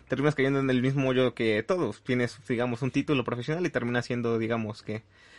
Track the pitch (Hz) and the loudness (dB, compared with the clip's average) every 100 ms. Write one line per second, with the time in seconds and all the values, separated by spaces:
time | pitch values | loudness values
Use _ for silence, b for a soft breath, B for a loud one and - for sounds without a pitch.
0 | - 127 147 147 135 139 135 127 131 139 | -8 0 0 2 2 2 2 2 2 2
1 | 131 127 127 - 113 107 113 185 123 - | 2 2 2 2 0 0 0 -2 -2 -4
2 | - 123 120 - - 117 123 117 131 139 | -2 -2 -2 -6 -6 -2 -2 -2 -2 -2
3 | 147 139 110 120 120 160 170 127 120 123 | 0 2 2 2 -4 -2 -2 -2 0 -2
4 | - 123 117 113 113 117 107 107 - 110 | -2 -2 0 0 0 0 -2 -8 -8 -10
5 | - B B | -10 B B